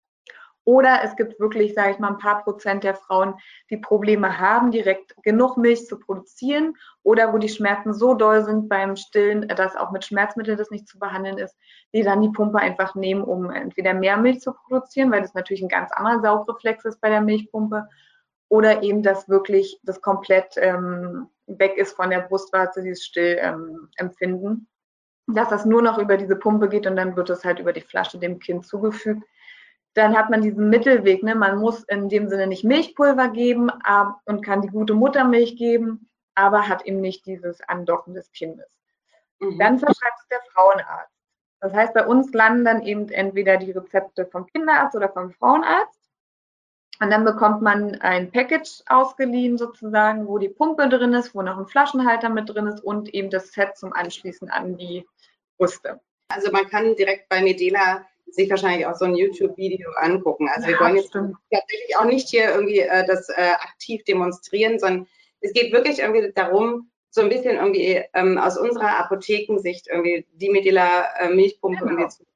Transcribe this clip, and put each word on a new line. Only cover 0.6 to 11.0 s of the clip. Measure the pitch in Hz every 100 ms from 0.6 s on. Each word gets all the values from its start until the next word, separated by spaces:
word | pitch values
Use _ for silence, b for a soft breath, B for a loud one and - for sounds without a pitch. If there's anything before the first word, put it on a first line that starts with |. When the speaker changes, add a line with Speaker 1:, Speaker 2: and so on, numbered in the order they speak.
| -
Speaker 1:
Oder | 254 262 254
es | 214 -
gibt | 220 -
wirklich, | 214 220 208
sag | 208 196
ich | 196
mal, | 208
ein | 202
paar | 208 208
Prozent | 208 202 208 196
der | 196
Frauen, | 190 - 185 196 - B B _
die | 214
Probleme | - 208 208 208 190 180
haben, | 185 233 247
direkt | 226 190 190 - -
genug | 214 220 254 254
Milch | 233 233 -
zu | 202
produzieren | - 190 180 _ 254 294 320 B B B
oder | - 220 226
wo | 220
die | 214
Schmerzen | 214 202 202 214
so | 208 240
doll | 226 214 214 214
sind | 214 214
beim | 196 196 196
Stillen, | - 214 208 208 214
dass | 220 190 -
auch | 196
mit | 190 -
Schmerzmitteln | 202 208 233 214 208
das | 208
nicht | 208 -
zu |
behandeln | 196